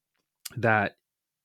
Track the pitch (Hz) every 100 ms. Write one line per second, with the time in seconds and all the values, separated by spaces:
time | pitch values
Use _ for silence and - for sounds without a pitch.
0 | _ _ _ _ - - 113 107 101 -
1 | _ _ _ _